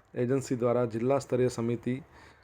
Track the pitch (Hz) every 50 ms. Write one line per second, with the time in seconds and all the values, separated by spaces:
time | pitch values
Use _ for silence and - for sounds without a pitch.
0 | _ _ - 120 127 120 135 135 131 - 135 117 120 120 117 123 123 113 107 113
1 | 117 127 139 135 127 - 131 123 127 123 123 - 117 117 120 117 - 123 127 135
2 | - - - - - - - -